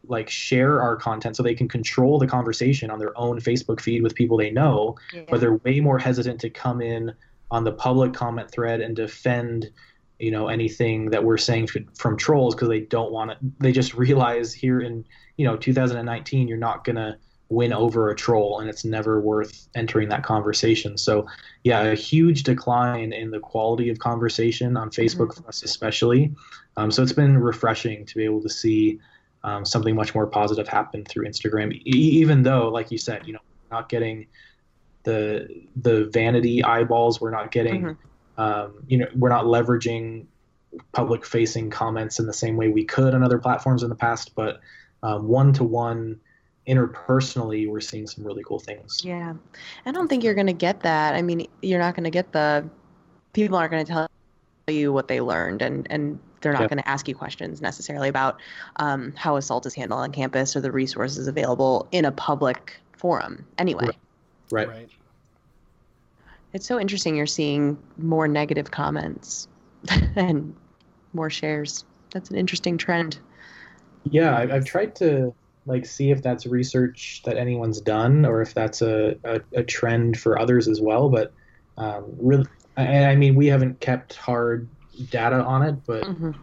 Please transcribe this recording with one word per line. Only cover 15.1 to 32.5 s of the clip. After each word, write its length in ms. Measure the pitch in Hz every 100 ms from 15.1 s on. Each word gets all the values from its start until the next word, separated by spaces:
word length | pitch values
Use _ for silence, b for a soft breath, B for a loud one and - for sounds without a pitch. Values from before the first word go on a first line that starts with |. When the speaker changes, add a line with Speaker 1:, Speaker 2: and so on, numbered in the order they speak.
| b b -
Speaker 1:
you 80 | 135
know, 100 | 110
two 160 | -
thousand 220 | 131 127 120
and 80 | 117
nineteen, 400 | 117 - 135 120
you're 100 | 113
not 260 | 117 107
gonna 320 | - 113 110 107 _ _ _
win 240 | 117 120
over 380 | 107 117 113 107
a 40 |
troll, 460 | 104 - 113 104 104
and 80 | 107
it's 140 | 104
never 360 | 113 110 107 107
worth 480 | 107 107 107 - -
entering 340 | 120 113 110 107
that 140 | 104
conversation. 720 | - 110 104 104 113 110 104 104
So, 300 | - 107 104 B B B
yeah, 160 | 123 113
a 140 | 110 107
huge 480 | - 156 165 143
decline 680 | - 123 - 120 123 120 113
in 200 | 110 110
the 80 | 107
quality 500 | - 113 110 117 120
of 80 | 113
conversation 760 | 123 117 117 - 117 117 123 120
on 140 | 110
Facebook 400 | - 113 170 113
Speaker 2:
Mm-hmm. 120 | -
Speaker 1:
for 60 | -
us 140 | -
especially. 680 | 110 - 110 - 117 123 147 147 B B B -
Um, 160 | 107
so 100 | 107
it's 100 | 127
been 240 | 151 143 135
refreshing 680 | 120 113 117 110 117 107 104
to 80 |
be 100 | 113
able 160 | 107 107
to 60 | 107
see, 520 | - 113 107 107 107 b b b _
um, 220 | 104 104
something 320 | 101 113 110 110
much 180 | 107
more 140 | 110 107
positive 400 | 107 104 107 104
happen 360 | 107 - 107
through 220 | 104 113 107
Instagram, 460 | - 107 107 107
e-, 80 | - - 131 156 160
even 240 | 156 139
though, 240 | 127